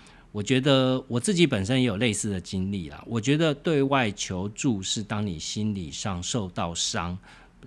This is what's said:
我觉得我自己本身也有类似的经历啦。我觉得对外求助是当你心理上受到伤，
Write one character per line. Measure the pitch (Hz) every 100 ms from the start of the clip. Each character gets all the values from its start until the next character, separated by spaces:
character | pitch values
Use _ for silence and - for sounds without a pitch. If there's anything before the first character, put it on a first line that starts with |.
| - - -
我 | 104
觉 | 98 131
得 | 143 135 127 131 -
我 | 120
自 | 214
己 | 175 175
本 | 104
身 | 98 131
也 | 127
有 | 98
类 | 120
似 | 101 110
的 | 95
经 | - 95 95
历 | 101 76
啦。 | 73 -
我 | 113
觉 | 127 151
得 | 160
对 | 139 180 147
外 | 135 135 110
求 | - - 90 101
助 | - 143 101
是 | 92 113
当 | 98 107 104
你 | 78
心 | - 107 107 98
理 | 76
上 | 78 110 90
受 | 90 123 92
到 | - 87
伤， | 85 - - 85 92 - - - -